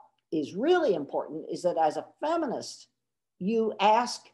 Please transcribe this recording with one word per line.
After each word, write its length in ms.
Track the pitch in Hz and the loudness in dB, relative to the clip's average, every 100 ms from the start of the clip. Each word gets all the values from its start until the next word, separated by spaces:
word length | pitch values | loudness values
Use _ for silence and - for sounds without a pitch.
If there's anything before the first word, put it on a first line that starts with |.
| - _ _ | -20 _ _
is 240 | 156 143 | -4 -4
really 400 | 180 285 359 294 | 0 2 4 4
important 540 | 165 139 151 - 156 - | 0 -2 -6 -6 -8 -8
is 120 | 156 | -4
that 140 | 175 165 | -2 2
as 200 | 156 156 | 2 0
a 120 | - - | -8 -6
feminist, 680 | 294 339 294 160 131 - - _ _ _ _ - | -2 -2 -2 -6 -8 -14 -20 _ _ _ _ -6
you 360 | 185 226 220 - | -2 0 0 2
ask 520 | 202 220 240 - - | 4 4 2 -6 -14